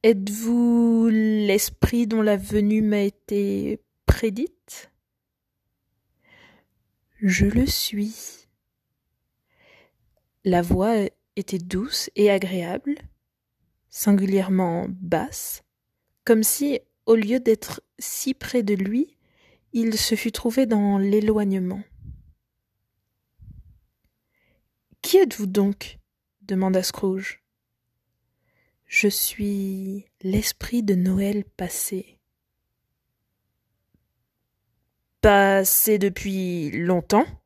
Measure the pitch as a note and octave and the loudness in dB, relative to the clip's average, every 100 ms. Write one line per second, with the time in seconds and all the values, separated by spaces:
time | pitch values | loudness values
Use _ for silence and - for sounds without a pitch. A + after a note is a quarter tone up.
0 | A3 G3+ G3 G#3 A3+ A#3+ A#3+ A#3 A#3 A3+ | 4 2 -2 -6 -2 2 4 4 4 4
1 | A3+ A3 A3 G#3+ G#3 G3 - - - A#3 | 4 4 2 2 2 2 0 0 0 2
2 | A3+ A3+ G#3+ G3+ G3 G#3+ G#3 G#3+ G#3+ G#3 | 0 2 2 2 0 0 2 2 2 0
3 | G3+ _ - G#3 G3+ G3 G3+ G#3+ _ _ | -2 _ -4 -2 0 -2 -4 -8 _ _
4 | - - A3+ G3+ E4 _ _ - - _ | 0 0 0 -4 -8 _ _ -20 -20 _
5 | _ _ _ _ _ _ _ _ _ _ | _ _ _ _ _ _ _ _ _ _
6 | _ _ _ - - _ _ _ _ _ | _ _ _ -20 -20 _ _ _ _ _
7 | _ _ G3+ F#3 G3+ A3+ C#4 - - G#3 | _ _ -2 2 2 2 0 -2 -4 -4
8 | G#3 A3 - - _ _ _ _ _ _ | -6 -8 -18 -20 _ _ _ _ _ _
9 | _ _ _ _ _ _ _ _ _ _ | _ _ _ _ _ _ _ _ _ _
10 | _ _ _ _ G3 F3 F3 F3+ G3+ A3+ | _ _ _ _ 0 0 2 0 2 0
11 | G3+ _ _ - F#3+ F#3+ F3+ F#3 B3+ - | -2 _ _ -12 -8 -8 -6 -6 -4 -6
12 | - - G#3 G3 F#3+ F#3 F3 G3 C#4+ D4 | -6 2 4 4 -2 -4 -4 -6 -6 -8
13 | - _ _ _ _ _ _ _ _ - | -10 _ _ _ _ _ _ _ _ -4
14 | G#3 G3+ G3 F#3+ F#3+ F#3+ F3+ E3+ - F#3 | 2 2 2 0 0 0 0 -2 -6 -8
15 | F3 E3 B3 - - - _ _ _ _ | -4 -4 -4 -10 -12 -12 _ _ _ _
16 | _ _ - A3 A3 - C#4+ C4+ _ _ | _ _ 2 2 2 0 -2 -4 _ _
17 | - A3+ G#3 B3+ A#3+ A3 - - _ - | 2 2 4 0 2 0 -2 -16 _ -16
18 | - - C4 C4+ - B3 G3+ G3+ G3 A#3 | -12 -8 -6 -6 -4 -2 0 -2 0 -2
19 | E4+ _ _ _ _ _ _ A#3 A3+ A3 | -4 _ _ _ _ _ _ -2 -2 -2
20 | - A3 A#3 - A#3+ A#3 B3 A3 G3+ G3+ | -2 -2 -2 -4 -2 0 2 2 2 2
21 | G3 G#3 G#3+ G#3+ G3+ F#3+ F3+ G3 - - | 2 2 2 0 0 -2 -4 -6 -12 -20
22 | - - - _ _ _ _ _ _ _ | -20 -20 -20 _ _ _ _ _ _ _
23 | _ _ _ _ - - - _ _ _ | _ _ _ _ -20 -20 -20 _ _ _
24 | _ _ _ _ _ _ _ _ _ _ | _ _ _ _ _ _ _ _ _ _
25 | - F#4+ E4 - G3+ G3+ G3 G3+ - - | 2 4 4 0 -2 0 0 -2 -12 -20
26 | _ _ _ _ G3 F#3+ F#3+ F#3 F#3 - | _ _ _ _ -4 -2 2 0 -2 -4
27 | G3 F#3+ G3 - _ _ _ _ _ _ | -4 -4 -8 -14 _ _ _ _ _ _
28 | _ _ _ _ _ _ _ _ _ - | _ _ _ _ _ _ _ _ _ 0
29 | G#3 - - - G3+ G3+ G3 F#3+ F#3+ G3+ | 0 0 -6 -4 -6 -4 -6 -6 -8 -10
30 | - _ F#3+ G3+ A3 - - A#3+ G#3 F#3 | -14 _ -2 -2 -2 -8 -4 -2 0 2
31 | F#3 F#3 G3+ G#3 G3 - F3+ - - F#3 | 2 0 0 -4 -6 -10 -10 -8 -8 -8
32 | - _ _ _ _ _ _ _ _ _ | -12 _ _ _ _ _ _ _ _ _
33 | _ _ _ _ _ _ _ _ _ _ | _ _ _ _ _ _ _ _ _ _
34 | _ _ _ _ _ _ _ _ _ _ | _ _ _ _ _ _ _ _ _ _
35 | _ _ G#3+ G3+ G3 G3 F#3+ - A3 G#3 | _ _ 4 6 6 4 2 0 2 2
36 | G3 F#3 G3 F#3+ F#3 F3 D3 A2+ E3+ F3+ | 2 -2 -6 -4 -4 -4 -4 -4 0 0
37 | - G#3 D#4+ - | 2 2 2 -6